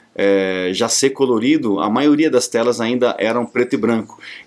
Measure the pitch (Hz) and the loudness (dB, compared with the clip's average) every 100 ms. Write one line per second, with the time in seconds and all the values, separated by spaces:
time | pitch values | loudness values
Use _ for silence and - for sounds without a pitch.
0 | _ - 98 98 95 92 92 95 117 - | _ -2 2 2 0 -2 -4 -2 -2 0
1 | 135 135 135 113 123 156 123 92 101 117 | 0 0 0 2 2 0 0 0 0 2
2 | 147 147 156 123 - 117 117 117 113 123 | 2 2 2 0 0 0 0 0 -2 0
3 | 120 - 110 117 117 120 123 131 113 113 | 0 0 -2 -2 -2 -2 -2 0 0 -2
4 | 107 - - - | -4 -14 -20 -20